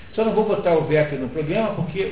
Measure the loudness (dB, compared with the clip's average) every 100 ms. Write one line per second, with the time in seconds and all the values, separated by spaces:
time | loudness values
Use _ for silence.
0 | -8 -2 2 2 2 0 2 2 4 2
1 | 2 -2 -4 -4 -2 0 0 -2 -4 -2
2 | -4